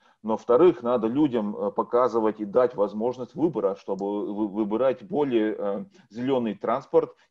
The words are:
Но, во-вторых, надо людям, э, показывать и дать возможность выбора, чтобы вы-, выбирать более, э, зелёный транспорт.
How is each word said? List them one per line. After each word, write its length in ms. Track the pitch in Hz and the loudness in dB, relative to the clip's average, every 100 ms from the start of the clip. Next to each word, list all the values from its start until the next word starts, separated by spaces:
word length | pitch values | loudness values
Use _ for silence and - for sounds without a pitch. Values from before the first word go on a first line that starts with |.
| _ _ | _ _
Но, 100 | 110 | -6
во-вторых, 520 | 107 - 123 180 - | -4 2 6 6 4
надо 240 | 120 123 113 | 0 0 0
людям, 480 | 131 151 117 104 - | 2 2 0 -4 -4
э, 160 | 101 | -4
показывать 680 | - 110 120 127 113 110 104 | -4 -2 2 2 2 0 -2
и 40 | 104 | -2
дать 300 | 107 123 - | 2 2 2
возможность 600 | 104 104 120 127 120 - | -2 -2 -4 -6 -10 -2
выбора, 420 | 165 120 98 98 | -2 0 -2 -4
чтобы 540 | - 95 98 104 95 | -6 -6 -4 -4 -6
вы-, 140 | 104 107 | -4 -4
выбирать 520 | 98 107 110 135 120 | -2 -2 0 0 0
более, 540 | 95 143 143 120 107 - | -4 -4 0 2 0 -2
э, 280 | 101 101 95 _ _ | -4 -6 -10 _ _
зелёный 460 | 110 127 135 113 98 | -8 -2 0 -2 -4
транспорт. 600 | - 127 - 165 151 - _ | -2 -4 2 2 0 -8 _